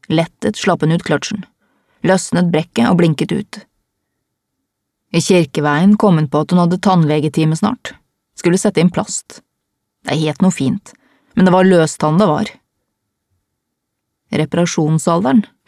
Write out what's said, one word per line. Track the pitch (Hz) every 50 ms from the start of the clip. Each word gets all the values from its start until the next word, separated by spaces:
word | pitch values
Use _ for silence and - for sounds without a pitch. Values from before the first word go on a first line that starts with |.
| _ - 160
Lettet | 156 165 - _ - - - 214 -
slapp | - 196 175 - -
hun | 160 165
ut | 170 -
kløtsjen, | - 202 - - - 208 202 185 - _ _ _ _ _ _ _ _ _ _ -
løsnet | 165 190 185 - - - 175 180 170 170
brekket | 160 165 - - - 233 -
og | 185 170
blinket | 175 165 160 - - - -
ut. | - 208 - - - - _ _ _ _ _ _ _ _ _ _ _ _ _ _ _ _ _ _ _ _ _ _ _ _ _ _ _ _ _ -
I | 170 -
Kirkeveien | - 196 180 165 139 - 170 147 147 147 147 175 196 208
kom | 214 - 208 175 156
hun | 156 135
på | - 147 156
at | - 180
hun | 180
hadde | 175 170 180 185 -
tannlegetime | 202 185 175 160 147 151 151 147 156 - 170 156 156 160
snart. | 160 - 208 254 - - - - - _ _ _ _ _ _ _
Skulle | - - 175 175 190
sette | - 220 202 165 165
inn | 180 170
plast. | 170 202 - - - - - - - - _ _ _ _ _ _ _ _ _ _ _ -
Det | - 139 151
het | 156 151 147 - 190
noe | 185 -
fint, | - 135 131 - 202 - - - _ _ _ _ _ _ _ -
men | - 190 185
det | 175
var | 185 185
løstann | 190 185 170 160 156 - - - 156 156 175
det | 214 185
var. | 151 147 - - - _ _ _ _ _ _ _ _ _ _ _ _ _ _ _ _ _ _ _ _ _ _ _ _ _ _ _ _ _ _ _ _ _ _ - -
Reparasjonsalderen, | - 156 139 - 170 175 175 - - 160 151 156 160 - 180 165 170 202 247 269 233 202 - _ _ _